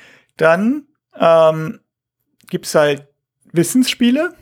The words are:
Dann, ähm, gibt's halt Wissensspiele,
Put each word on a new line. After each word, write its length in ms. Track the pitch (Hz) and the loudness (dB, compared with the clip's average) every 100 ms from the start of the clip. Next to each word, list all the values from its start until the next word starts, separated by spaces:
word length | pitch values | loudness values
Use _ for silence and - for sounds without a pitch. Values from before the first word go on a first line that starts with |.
| - _ _ - | -20 _ _ -2
Dann, 480 | 160 170 220 294 - _ _ - | 0 2 0 -4 -8 _ _ -2
ähm, 640 | 165 165 160 160 160 - _ _ _ _ _ _ _ | 2 4 2 0 -6 -12 _ _ _ _ _ _ _
gibt's 240 | 240 - 165 | -12 -4 0
halt 320 | 147 143 - _ _ _ _ | 0 -2 -8 _ _ _ _
Wissensspiele, 800 | 165 165 254 254 - 240 262 349 - | -2 0 0 -2 0 0 0 -2 -8